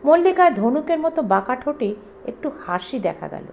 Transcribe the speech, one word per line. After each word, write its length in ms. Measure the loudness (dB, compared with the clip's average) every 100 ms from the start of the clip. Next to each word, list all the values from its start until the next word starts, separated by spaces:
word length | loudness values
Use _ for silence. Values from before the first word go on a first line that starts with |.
| 6
মল্লিকা 440 | 6 6 6 4
ধনুকের 500 | 4 0 0 0 -2
মতো 220 | 0 -2
বাঁকা 340 | 0 0 0 -6
ঠোঁটে 400 | -4 -4 -4 -6 -14 -14 -14
একটু 260 | -8 -10 -10 -6
হাসি 340 | -6 -6 -4
দেখা 280 | -4 -4 -10
গেল। 160 | -12 -14